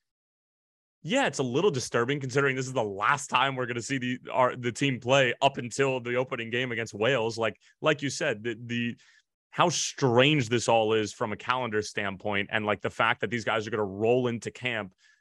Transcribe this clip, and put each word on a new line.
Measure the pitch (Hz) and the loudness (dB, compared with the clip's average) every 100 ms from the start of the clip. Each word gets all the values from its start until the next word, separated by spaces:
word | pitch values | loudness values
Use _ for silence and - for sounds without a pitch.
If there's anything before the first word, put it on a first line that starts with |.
| _ _ _ _ _ _ _ _ _ _ 151 | _ _ _ _ _ _ _ _ _ _ -4
yeah, | 247 240 | 0 0
it's | - | 0
a | |
little | 131 123 202 | -2 2 2
disturbing | 139 - 123 120 143 | 0 0 0 0 -2
considering | 135 127 139 | -2 0 2
this | 131 131 | 0 -4
is | |
the | 131 | -2
last | 107 98 110 139 - | -2 0 0 0 0
time | 127 135 131 | 0 0 0
we're | |
gonna | 123 120 | -4 -6
see | 113 135 | -4 -4
the, | 123 127 - | -4 -6 -2
our, | 85 127 | 2 2
the | - 120 | 2 -4
team | 117 143 120 | -2 -2 -2
play | 113 139 127 117 | 2 4 4 2
up | 135 135 | 0 0
until | 123 - 139 131 | -6 0 0 0
the | 117 123 | -2 -2
opening | 127 127 113 | -2 -4 -4
game | 120 127 | -4 -2
against | 113 113 | -4 -6
Wales. | 101 113 135 113 110 | 0 2 2 0 -2
Like, | 110 101 _ _ | -4 -4 _ _
like | 151 147 | 0 2
you | 143 | -2
said, | - 156 107 | -2 -2 -2
the, | 113 117 120 | -4 -6 -6
the, | 120 120 110 _ _ _ _ _ | -4 -4 -6 _ _ _ _ _
how | - 175 | 2 2
strange | - - - 135 117 139 156 110 | 2 -4 0 4 6 6 4 2
this | 117 117 | 0 4
all | 117 107 | 4 4
is | 110 104 | 2 0
from | - 117 | -4 -6
a | 101 | -4
calendar | - 127 120 107 | -2 -2 -2 -2
standpoint, | 101 - 101 95 104 101 101 | -4 -4 -4 -4 -2 -2 0
and, | 110 104 | -2 0
like, | 101 | -2
the | 113 | -2
fact | - 113 120 | 0 0 2
that | 110 | -2
these | 117 | -4
guys | 107 113 107 | -2 -2 -2
are | |
gonna | 107 | -4
roll | 104 98 110 127 123 | -4 0 2 2 2
into | 117 - | -4 -8
camp, | - 127 117 101 _ _ _ | -8 -6 -4 -8 _ _ _